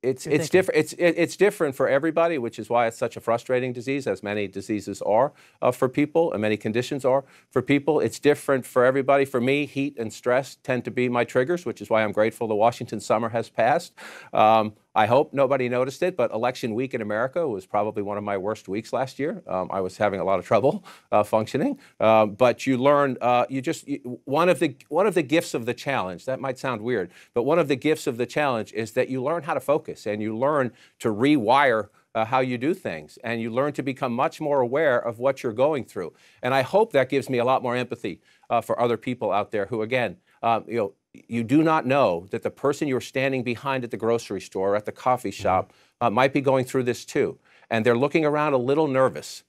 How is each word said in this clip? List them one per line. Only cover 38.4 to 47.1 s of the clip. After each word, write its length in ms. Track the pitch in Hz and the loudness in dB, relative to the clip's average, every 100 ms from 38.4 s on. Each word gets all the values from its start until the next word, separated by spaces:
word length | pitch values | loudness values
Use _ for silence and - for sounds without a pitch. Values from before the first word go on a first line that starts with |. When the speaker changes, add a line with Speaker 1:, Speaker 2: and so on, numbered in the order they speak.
| _ | _
Speaker 1:
uh, 100 | 117 | -2
for 200 | - 113 | 0 0
other 160 | 120 113 | 0 0
people 340 | - 123 107 | -4 -4 -2
out 220 | 98 104 | -2 -2
there 140 | 107 98 | -4 -4
who, 160 | 117 | -4
again, 340 | 110 127 113 90 _ _ | -2 -2 -2 -6 _ _
um, 220 | 117 113 - | 0 0 -2
you 120 | 117 | -4
know, 140 | 98 - _ - _ | -4 -6 _ -20 _
you 160 | 117 | -6
do 220 | 113 143 | 2 4
not 220 | 160 160 123 | 4 2 2
know 420 | 139 120 85 92 | 2 2 0 -4
that 140 | 117 | -6
the 80 | 110 | -6
person 340 | - 139 139 151 | -2 -2 -2 -2
you're 140 | 127 | -2
standing 420 | - 135 135 135 | -4 -4 -2 -2
behind 400 | 120 113 139 135 | -4 -6 -4 -4
at 80 | 120 | -6
the 60 | 113 | -4
grocery 440 | 113 117 - 98 | 0 0 -2 -10
store 340 | - 98 95 | -8 -4 0
or 20 | 104 | 0
at 80 | |
the 80 | 107 | -2
coffee 380 | - - 127 98 | -4 0 0 -2
Speaker 2:
Mm-hmm. 120 | - | -4
Speaker 1:
shop, 300 | 101 92 92 _ _ _ | 0 0 0 _ _ _
uh, 80 | 120 | 0
might 240 | 104 135 | 4 2
be 80 | 143 | 2
going 240 | 135 131 | 2 2
through 200 | 127 135 | 0 -2
this 200 | 123 120 | -2 -4
too. 320 | - | -4